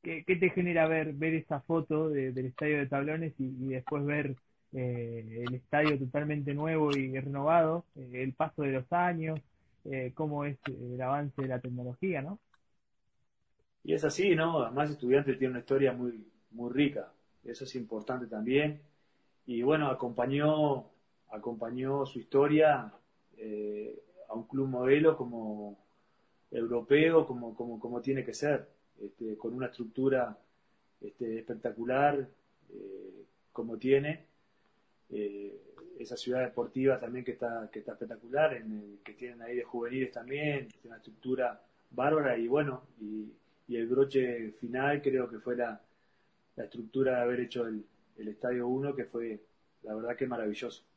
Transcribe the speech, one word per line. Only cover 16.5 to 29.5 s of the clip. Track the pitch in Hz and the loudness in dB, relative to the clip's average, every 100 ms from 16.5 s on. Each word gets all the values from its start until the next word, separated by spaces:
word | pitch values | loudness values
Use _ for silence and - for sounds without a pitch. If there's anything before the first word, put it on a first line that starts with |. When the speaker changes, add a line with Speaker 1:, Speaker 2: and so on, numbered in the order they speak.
Speaker 2:
muy | 113 120 | -8 -4
rica. | 123 143 113 - _ _ _ | 2 2 0 -10 _ _ _
Eso | 120 120 | -14 -12
es | 131 131 | -8 -8
importante | 110 110 104 127 117 | -6 -8 -4 -6 -6
también. | 110 110 135 151 147 - _ _ _ _ _ - | -6 2 2 2 -2 -14 _ _ _ _ _ -6
Y | 120 | 0
bueno, | 127 156 143 | 4 4 2
acompañó, | 127 123 117 123 139 151 156 147 135 - _ _ _ _ | 0 -4 -2 0 2 4 4 4 2 -4 _ _ _ _
acompañó | 107 113 113 113 123 131 139 | -8 -8 -6 -6 -4 -2 -2
su | 135 120 | -2 -6
historia, | - 139 147 151 156 139 110 - _ _ _ - | 2 4 6 8 8 6 0 -14 _ _ _ -14
eh, | 110 104 104 104 113 120 - - - | -8 -6 -4 -6 -8 -12 -18 -20 -10
a | |
un | 113 113 | -10 -6
club | 135 135 | -2 -2
modelo | 127 127 147 160 156 | 0 6 8 8 4
como | 123 117 110 107 104 104 _ _ _ _ _ _ _ | -4 -6 -6 -6 -10 -14 _ _ _ _ _ _ _
europeo, | - 117 120 113 143 160 165 | -4 -2 -2 6 6 8 6
como, | - 123 117 | 4 -4 -8
como, | 110 120 110 | -8 -8 -6
como | 120 120 | -6 -4
tiene | 120 135 | -2 -2
que | 127 | -2
ser, | 110 147 139 - _ _ _ | -2 2 2 0 _ _ _
este, | 101 _ 113 107 | -16 _ -8 -6
con | 117 | -6